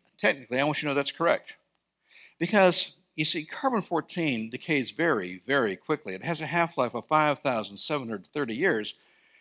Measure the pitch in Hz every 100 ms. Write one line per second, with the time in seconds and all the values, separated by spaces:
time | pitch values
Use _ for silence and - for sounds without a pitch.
0 | _ - 214 143 120 127 147 147 151 139
1 | 139 - 165 107 - - _ _ _ _
2 | _ - - - 170 214 185 180 - -
3 | _ - 151 165 156 - 269 233 - 165
4 | - 185 160 117 113 123 - 151 110 -
5 | 170 120 90 90 - 139 113 92 - 151
6 | 104 95 123 156 151 170 165 - 123 120
7 | - 156 151 139 139 117 104 101 - 147
8 | 117 104 90 151 123 110 185 113 104 -
9 | _ _ _ _